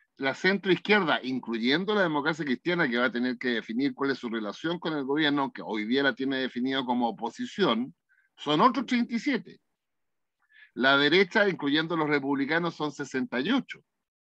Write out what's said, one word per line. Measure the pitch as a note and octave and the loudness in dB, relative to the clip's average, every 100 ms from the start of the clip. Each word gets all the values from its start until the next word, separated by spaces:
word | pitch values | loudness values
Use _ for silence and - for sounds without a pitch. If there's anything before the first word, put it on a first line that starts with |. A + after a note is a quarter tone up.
| _ - | _ -6
La | C3+ | -4
centroizquierda, | C3 F#3 G3 G3 E3+ - G#3 E3 A#2+ | 0 2 2 2 2 4 2 4 0
incluyendo | B2 B2+ - A2+ A#2+ D#3 G#3 | 0 -6 -4 -2 2 2 2
la | G#3 | 2
Democracia | F3+ D3+ C#3+ E3 | 2 0 -2 -2
Cristiana, | D3 A#2+ E3 F3 D3 | -2 -4 -2 0 2
que | A#2+ | 2
va | B2 | 0
a | |
tener | A#2 B2+ A#2+ | 0 -2 -2
que | B2+ | -2
definir | A#2 G#2 A2+ C#3 | -4 -4 -2 -2
cuál | B2+ C#3 | -2 -4
es | C3 | -2
su | A#2+ | -4
relación | A2+ G#2 G2+ D#3+ F3 | -6 -6 -6 -6 -4
con | E3+ D#3 | -4 -4
el | |
gobierno, | C3+ D3 D3+ C#3+ C#3 | -2 0 2 2 -2
que | - | -6
hoy | E2 A2 G#2+ | -8 -6 0
día | B2+ | 2
la | C#3 | 2
tiene | A#2+ C3 C3+ | 0 -4 -4
definido | C3 B2 B2+ C3+ | -4 -4 -4 -2
como | B2 B2 A#2+ | -2 -2 -2
oposición, | F#2+ A2+ - B2 - F3 A2+ C3+ - _ _ _ _ | -4 -8 -8 -10 0 2 2 -2 -10 _ _ _ _
son | C#3+ D3+ | -2 4
otros | A#3 A#3+ A#3+ | 4 4 -2
treinta | A#3+ A#3 | -2 0
y | A#3 | -2
siete. | D4 A#3 - - _ _ _ _ _ _ _ _ _ - - | -2 -4 -6 -20 _ _ _ _ _ _ _ _ _ -20 -18
La | - C3 C#3 | 0 4 6
derecha, | C#3+ F3 G3 A3+ G3+ | 6 4 4 4 2
incluyendo | D#3 C#3+ D3+ D#3+ E3+ | 2 0 0 0 0
los | D3+ | 2
republicanos, | D3 C#3 C#3 C3+ D#3+ F3 | 0 0 -2 0 0 -2
son | - D3+ | -4 -6
sesenta | - C3+ C3 B2+ B2 | -6 -6 -4 -4 -2
y | D#3 | 0
ocho. | C4+ - - _ _ _ _ _ | -2 -2 -14 _ _ _ _ _